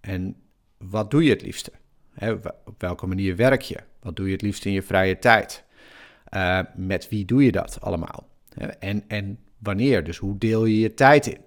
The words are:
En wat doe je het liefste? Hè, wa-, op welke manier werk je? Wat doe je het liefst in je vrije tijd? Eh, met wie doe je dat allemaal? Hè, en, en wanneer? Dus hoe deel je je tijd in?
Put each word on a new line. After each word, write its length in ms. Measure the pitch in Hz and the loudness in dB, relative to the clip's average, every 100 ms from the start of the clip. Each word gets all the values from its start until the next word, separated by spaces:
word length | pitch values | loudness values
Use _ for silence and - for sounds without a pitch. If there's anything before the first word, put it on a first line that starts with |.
En 340 | - 92 95 - _ _ _ _ | -6 -6 -6 -10 _ _ _ _
wat 340 | 92 107 104 | -8 -6 0
doe 120 | 143 | 4
je 60 | 156 | 4
het 120 | 101 | 2
liefste? 300 | - - - _ _ _ _ | -2 -12 -14 _ _ _ _
Hè, 280 | - 107 104 | -8 -6 -4
wa-, 140 | - - - | -8 -14 -20
op 160 | 104 | -10
welke 260 | 90 87 92 | -8 -6 -6
manier 280 | 95 95 87 | -2 -2 2
werk 260 | 123 131 | 4 2
je? 160 | - - - - | -2 -14 -16 -16
Wat 140 | - 82 | -14 -6
doe 100 | 98 | -4
je 60 | |
het 100 | 95 | -2
liefst 240 | 104 98 101 | -4 -4 -4
in 60 | |
je 100 | 98 | -4
vrije 380 | - 95 95 92 | 0 2 2 2
tijd? 440 | 123 110 - - _ _ - - - _ | 4 4 2 -14 _ _ -20 -20 -20 _
Eh, 360 | - 95 92 92 92 - | -10 -2 0 0 -2 -8
met 340 | 92 92 - | -4 -4 -4
wie 160 | 107 92 | -6 0
doe 180 | 123 | 4
je 80 | 135 | 4
dat 300 | 92 - - | 2 -4 -10
allemaal? 460 | - 87 80 - - _ _ | -6 -6 -8 -14 -18 _ _
Hè, 140 | - - | -12 -12
en, 360 | - 95 104 - | -10 -6 -6 -4
en 320 | 107 101 104 _ _ | -8 -6 -12 _ _
wanneer? 460 | 107 98 135 110 | -4 0 2 2
Dus 140 | 80 - | 0 -6
hoe 200 | 98 98 | -6 -2
deel 280 | 110 110 113 | 0 2 2
je 140 | 107 | 2
je 140 | 110 | 2
tijd 340 | - 135 147 123 | 4 6 6 4
in? 140 | - | -10